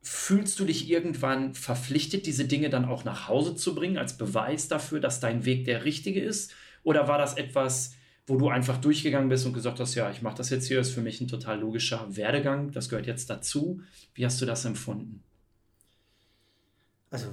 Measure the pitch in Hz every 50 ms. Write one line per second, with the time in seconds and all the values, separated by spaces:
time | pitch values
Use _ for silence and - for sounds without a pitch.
0 | - - - - - - 190 202 202 - - - 196 160 156 - - - 170 170
1 | 170 175 151 127 135 131 131 131 135 131 131 - - - 123 123 - - 139 151
2 | 147 - - 196 190 156 139 123 139 123 147 139 151 147 139 123 127 123 123 -
3 | - 113 98 - - - 110 135 156 175 165 - - 185 165 151 160 185 190 -
4 | 131 123 - - 113 98 98 110 110 123 151 151 - - 160 151 147 - 156 151
5 | 139 127 127 - - 117 117 120 123 127 131 127 127 127 120 113 - 160 139 -
6 | - 202 190 196 - - 214 - - - - - - - - - _ 160 151 151
7 | 139 131 147 143 143 135 - 147 131 123 - 139 131 127 127 - - - - -
8 | - _ _ _ _ - 135 127 127 127 120 123 127 127 123 127 131 147 151 147
9 | 151 156 139 139 135 131 131 127 127 127 123 120 110 123 120 - 123 123 - 120
10 | 110 101 98 - 117 110 104 - 123 - 131 127 127 - 131 131 127 127 - 120
11 | 113 117 113 - 123 123 120 - - 110 110 104 110 110 110 117 - - 117 113
12 | 110 101 98 98 104 110 131 143 139 139 139 143 143 143 - 131 - - 117 107
13 | - 123 120 - - - 110 - - - - 147 151 175 185 185 - - - -
14 | - _ _ - 123 123 - - 131 123 113 - - 120 104 - - 127 127 104
15 | 113 110 107 95 - _ _ _ _ _ _ _ _ _ _ _ _ _ _ _
16 | _ _ _ _ _ _ _ _ _ _ _ _ _ _ _ _ _ _ _ _
17 | _ _ - 123 107 104